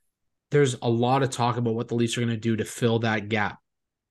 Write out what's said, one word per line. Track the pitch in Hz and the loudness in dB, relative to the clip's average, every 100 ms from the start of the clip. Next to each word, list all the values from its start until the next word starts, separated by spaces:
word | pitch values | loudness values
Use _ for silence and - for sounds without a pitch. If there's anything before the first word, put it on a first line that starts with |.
| _ _ _ _ - | _ _ _ _ -2
there's | 147 139 123 | 2 2 2
a | 120 | 0
lot | 117 123 135 | 2 2 2
of | 131 | 0
talk | - 120 120 | 0 0 0
about | 120 | 0
what | 113 120 | -2 -2
the | |
Leafs | 117 117 123 | 0 0 0
are | |
gonna | 117 113 | -2 -2
do | 113 110 | -2 -2
to | |
fill | 107 - 120 113 | -2 -2 0 2
that | 113 110 104 | 0 -2 -2
gap. | 110 101 - _ _ _ _ _ | -2 -2 -4 _ _ _ _ _